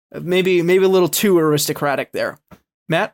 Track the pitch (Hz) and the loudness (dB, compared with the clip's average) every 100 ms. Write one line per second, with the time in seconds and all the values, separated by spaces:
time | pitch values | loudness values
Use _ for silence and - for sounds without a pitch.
0 | _ 147 156 180 185 175 170 185 190 185 | _ -12 -4 -2 0 0 2 2 4 2
1 | 175 - 208 175 156 147 151 147 147 135 | 0 0 2 2 2 0 -2 -4 -4 -4
2 | 123 98 113 - _ - _ _ - 165 | -6 -6 -6 -8 _ -20 _ _ -4 -4
3 | 214 | -4